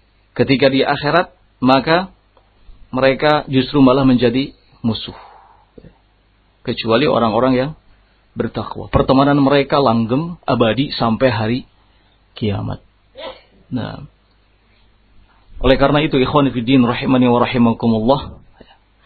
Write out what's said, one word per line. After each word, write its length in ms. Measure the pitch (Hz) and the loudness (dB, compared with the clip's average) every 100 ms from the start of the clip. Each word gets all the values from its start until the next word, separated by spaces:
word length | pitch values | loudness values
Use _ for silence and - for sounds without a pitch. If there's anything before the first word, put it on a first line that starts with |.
| _ _ _ | _ _ _
ketika 320 | - 117 131 135 | -4 0 2 2
di 160 | 135 | 2
akhirat, 480 | 127 143 147 165 180 _ _ - | 0 -2 -2 -2 -2 _ _ -2
maka 480 | 127 135 160 165 190 _ _ _ _ _ - - - | 2 2 2 -2 -2 _ _ _ _ _ -20 -20 -10
mereka 560 | 127 135 123 151 151 147 | 0 0 2 0 0 0
justru 320 | 131 127 147 | -2 0 4
malah 240 | 131 135 | 4 4
menjadi 480 | 131 123 120 127 143 - _ _ | 4 2 2 -2 -6 -10 _ _
musuh. 320 | 117 110 - - - - _ _ _ - - _ _ _ _ _ _ _ - | -6 -4 -8 -18 -20 -20 _ _ _ -20 -20 _ _ _ _ _ _ _ -10
Kecuali 400 | 117 113 113 147 | -6 0 0 2
orang-orang 480 | 117 113 107 131 | 0 0 2 2
yang 160 | 127 139 156 _ _ _ _ _ - | 0 -2 -8 _ _ _ _ _ -8
bertakwa. 560 | 117 - 107 - 101 | -8 -8 -10 -12 -4
Pertemanan 480 | 135 135 135 143 143 | 0 2 2 2 2
mereka 400 | 135 143 135 151 | 4 2 2 0
langgeng, 560 | 135 113 110 131 170 175 | 2 0 0 -2 -4 -8
abadi 480 | - 120 117 110 143 | -4 0 0 0 -4
sampai 360 | - 117 110 131 | -2 -2 0 0
hari 260 | 110 110 123 - _ _ _ _ _ _ - | 0 -4 -4 -8 _ _ _ _ _ _ -8
kiamat. 480 | 110 104 107 98 _ _ _ - - - _ _ - | -6 -4 -6 -10 _ _ _ -18 -18 -18 _ _ -12
Nah, 320 | 123 107 107 143 _ _ _ _ _ _ _ _ _ _ - _ _ - - | -10 -10 -14 -18 _ _ _ _ _ _ _ _ _ _ -20 _ _ -16 -2
oleh 200 | 127 127 | 2 2
karena 240 | 139 147 | 2 2
itu, 160 | 151 147 | 0 0
ikhwan 320 | 127 147 139 | 0 0 0
fiddin 320 | 120 117 135 | -2 0 2
rahimani 480 | 120 117 - 127 123 | 2 -2 0 2 2
wa 80 | 120 | 2
rahimakumullah, 1040 | 117 127 117 113 117 110 110 147 - - _ - - _ _ _ | 0 0 0 0 0 0 0 0 -4 -18 _ -20 -20 _ _ _